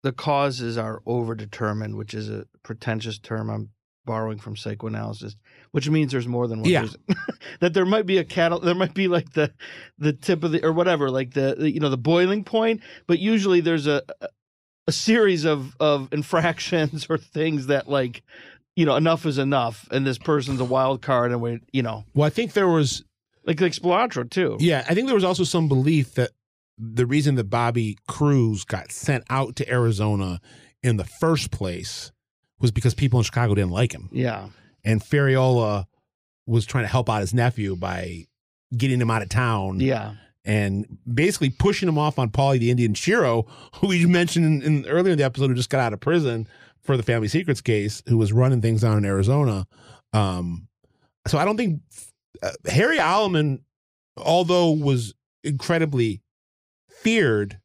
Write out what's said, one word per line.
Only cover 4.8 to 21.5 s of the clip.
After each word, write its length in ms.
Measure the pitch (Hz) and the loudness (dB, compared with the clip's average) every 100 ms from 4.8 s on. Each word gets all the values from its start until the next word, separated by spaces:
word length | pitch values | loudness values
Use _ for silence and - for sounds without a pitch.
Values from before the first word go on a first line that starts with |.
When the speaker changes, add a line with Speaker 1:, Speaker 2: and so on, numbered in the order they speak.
| 110 110 107 107 107 107 _ _ _ | -8 -8 -8 -10 -14 -18 _ _ _
Speaker 1:
which 180 | 147 139 | -4 0
means 220 | 156 143 | 0 0
there's 160 | 131 117 | -2 -4
more 220 | 120 120 | -4 -4
than 120 | 110 | -2
one 80 | 110 | 0
Speaker 2:
Yeah. 120 | 165 | 0
Speaker 1:
reason. 180 | 110 - - | -2 -10 -6
<laughs> 520 | 190 - - - - | -4 -4 -12 -18 -2
That 140 | 175 | 0
there 120 | 180 185 | 2 2
might 200 | 220 185 | 0 2
be 120 | 190 | 0
a 60 | |
catal-, 380 | 160 185 165 175 | 0 0 0 2
there 120 | 175 | 0
might 200 | 175 185 | 0 -2
be, 120 | 185 190 | 0 0
like, 260 | 175 170 | 0 -2
the, 180 | - 147 _ - - - _ | -2 -2 _ -20 -20 -20 _
the 140 | 151 | -2
tip 300 | 143 - 170 | -2 -2 -2
of 80 | 165 | 0
the, 140 | 160 | 0
or 80 | 160 | 0
whatever, 380 | 165 175 165 139 | 2 2 2 0
like, 240 | 131 127 | -2 -2
the, 200 | 139 135 - | -2 -2 0
the, 140 | 151 | -2
you 80 | 156 | 0
know, 120 | 147 | -2
the 60 | 131 | 0
boiling 440 | 123 170 180 208 | 2 2 2 0
point, 380 | 196 220 226 220 - - - | -2 0 0 -2 -8 -16 -2
but 140 | 170 | 0
usually 400 | 196 220 196 180 | 2 2 4 2
there's 260 | 165 165 143 | 2 0 0
a, 160 | 143 - - | -2 -4 -14
a, 80 | - _ _ _ _ _ - | -14 _ _ _ _ _ -6
a 40 | |
series 520 | - - 226 208 175 | -2 2 4 4 2
of, 320 | 160 147 131 - | 0 -2 -4 0
of 340 | 151 143 131 | 2 2 -2
infractions 960 | 151 143 170 165 160 - 170 151 156 - | -6 -2 0 0 -2 -2 0 0 -4 -4
<laughs> 40 | |
or 80 | 160 | -6
things 480 | - 151 160 151 131 | -4 -4 -2 -2 0
that, 220 | 143 135 | -2 0
like, 340 | 139 127 117 _ - - - _ | -2 -2 -8 _ -20 -20 -20 _
you 100 | - | 0
know, 120 | 151 135 | 2 4
enough 280 | 160 165 160 | 2 2 0
is 120 | 135 | -2
enough, 480 | 135 139 117 113 - | 0 0 -2 -6 -6
and 120 | 135 | -2
this 140 | 135 127 | -2 -2
person's 400 | - 147 127 131 | 0 0 0 -4
a 40 | |
wild 380 | 123 131 131 131 | 0 0 0 -2
card, 280 | - 127 120 | 0 0 0
and 100 | 120 | -2
we, 200 | 117 | -4